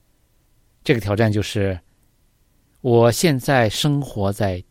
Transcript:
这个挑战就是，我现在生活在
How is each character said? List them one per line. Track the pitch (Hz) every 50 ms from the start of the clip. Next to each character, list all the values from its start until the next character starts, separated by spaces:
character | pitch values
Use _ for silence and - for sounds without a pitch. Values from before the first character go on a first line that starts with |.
| _ _ _ _ _ _ _ _ _ _ _ _ _ _ _ _ _
这 | - 147
个 | 117
挑 | 95 95 104
战 | 98 113 110
就 | 101 107 98
是， | - - 110 98 98 92 87 _ _ _ _ _ _ _ _ _ _ _ _ _ _ _ _ _ _ _ _
我 | - 131 117 117 117 120
现 | 113 - - 170 143 131
在 | 117 - 143 127 117 107
生 | - - - 151 143 143
活 | 139 131 - 110 98 98 101
在 | - 110 98 92 90 92 _